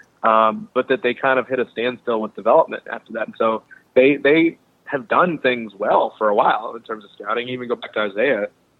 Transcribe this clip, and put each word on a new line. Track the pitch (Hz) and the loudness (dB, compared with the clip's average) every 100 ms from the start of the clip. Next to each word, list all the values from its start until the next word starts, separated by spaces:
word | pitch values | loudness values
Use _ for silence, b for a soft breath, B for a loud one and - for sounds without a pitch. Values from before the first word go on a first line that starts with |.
| b _ | b _
um, | 113 110 110 107 110 | 2 4 4 0 -6
but | 127 127 | -4 -2
that | 131 | 0
they | 123 | -2
kind | 123 135 131 | -2 0 0
of | 117 | 0
hit | 127 | -4
a | 113 | -6
standstill | - 120 117 - 113 | -4 -6 -6 -4 -4
with | 107 - | -4 -4
development | 104 147 - 113 - | 2 2 2 -4 -10
after | 113 - | -14 -12
that. | 113 110 | -10 -8
And | - | -4
so | 113 110 - b b | -2 -2 -8 b b
they, | - 131 143 | 4 4 4
they | 139 156 165 - _ _ - | 2 4 2 -2 _ _ -10
have | 139 117 | -8 -2
done | 123 180 156 | 0 0 0
things | - 120 110 | -2 -2 -6
well | 98 107 185 117 - | -6 0 0 0 -2
for | 107 | 0
a | 104 | 2
while | 156 120 117 117 | 2 0 -4 -12
in | |
terms | 117 110 101 | -12 -14 -14
of | |
scouting. | - 104 113 123 | -14 -6 -6 -6
Even | 127 123 | -8 -6
go | 117 | -8
back | - | -6
to | - | -6
Isaiah, | 107 98 131 113 104 _ _ _ | -4 0 0 0 -4 _ _ _